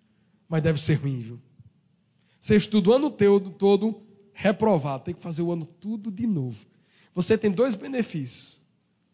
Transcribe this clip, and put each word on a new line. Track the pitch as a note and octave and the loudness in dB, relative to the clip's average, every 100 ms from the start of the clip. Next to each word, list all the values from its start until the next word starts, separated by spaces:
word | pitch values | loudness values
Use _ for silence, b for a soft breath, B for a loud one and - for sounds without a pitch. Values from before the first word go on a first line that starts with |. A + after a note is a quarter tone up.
| _ _ _ _ - | _ _ _ _ -4
Mas | D#3+ | 0
deve | D#3 D3+ | 0 0
ser | - D3+ | 0 0
ruim, | C#3 B2+ | -2 -6
viu? | A2 A#2+ - _ - _ _ _ _ _ _ _ | -8 -14 -20 _ -20 _ _ _ _ _ _ _
Você | - G#3 | 2 2
estuda | - G#3+ F#3 | 4 2 4
o | |
ano | B3+ D4+ | 4 2
teu, | - G3+ G3+ F#3+ | 2 4 4 2
todo | D#3 G3 G3+ A3 G#3+ - _ _ | 0 2 4 2 -4 -12 _ _
reprovado. | - - - A3 F3 C#3+ C3+ F3 | -4 -2 0 2 2 0 -6 -8
Tem | |
que | E3+ | -10
fazer | F3 D#3+ | -8 -6
o | E3+ | -4
ano | E3+ D#3 | -4 -8
tudo | _ G3+ A3 A3 | _ -10 -8 -8
de | F#3+ A#3 | -6 -2
novo. | F3 B2+ A2 - b b b b | -2 -4 -8 -16 b b b b
Você | - F3 A3 | -2 0 2
tem | G#3+ | 2
dois | F3+ C4 G3+ | 2 0 -2
benefícios, | C#4 C4 G#3+ D#3+ B2+ - - - _ _ _ _ _ | -4 -4 -4 -6 -8 -10 -16 -20 _ _ _ _ _